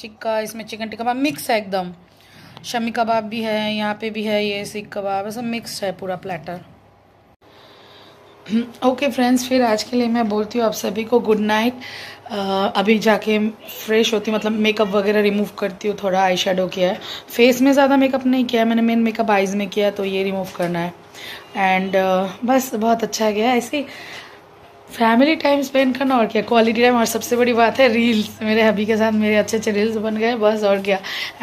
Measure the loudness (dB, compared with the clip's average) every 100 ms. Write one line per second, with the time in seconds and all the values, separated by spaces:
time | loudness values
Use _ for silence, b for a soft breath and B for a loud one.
0 | -18 -10 -4 -4 -4 -8 -12 -10 -10 -6
1 | -4 -2 -2 -4 -2 -2 0 -4 -4 -10
2 | -20 B B B B B -8 -4 -4 -2
3 | 0 0 -2 -6 -4 -2 -2 -2 -4 -4
4 | -6 -6 -2 0 0 -4 -6 -10 -10 -8
5 | -4 -4 -4 -8 -6 -8 -8 -8 -6 -6
6 | -8 -8 -8 -10 -10 -12 -14 -20 _ _
7 | _ _ _ _ _ B B B B B
8 | B B -20 -20 -4 -4 -4 -2 -2 0
9 | -2 0 2 2 2 2 2 0 -2 -2
10 | 0 0 0 -2 -2 -2 -2 -2 -6 -6
11 | 0 0 2 0 2 2 0 -4 B B
12 | B B -10 -6 -2 0 0 0 2 4
13 | 4 2 2 0 0 -6 -16 -14 -2 2
14 | 2 0 -2 -2 -2 0 0 2 0 2
15 | 2 2 2 0 -4 -4 -8 -6 -6 -4
16 | -2 2 2 2 0 0 -2 0 0 -2
17 | B B B 4 4 6 4 6 4 4
18 | 2 2 0 2 2 2 2 2 2 2
19 | 0 0 2 2 2 -2 -4 0 0 0
20 | -4 -2 -2 -2 -6 -4 -4 -2 -4 -8
21 | -20 B B B B -2 0 2 2 0
22 | 2 2 0 -4 0 2 0 -2 2 2
23 | 0 -2 0 2 2 0 -2 -6 -6 B
24 | B B B B -20 -20 -20 -20 -20 0
25 | 2 4 4 4 2 0 0 0 2 0
26 | 0 2 2 0 2 4 4 4 4 4
27 | 2 -2 -2 0 2 4 4 6 4 4
28 | 2 2 0 -4 -2 2 4 2 0 2
29 | 2 2 2 2 2 -2 -2 0 0 0
30 | -4 0 0 2 2 2 2 2 2 -2
31 | B B B -2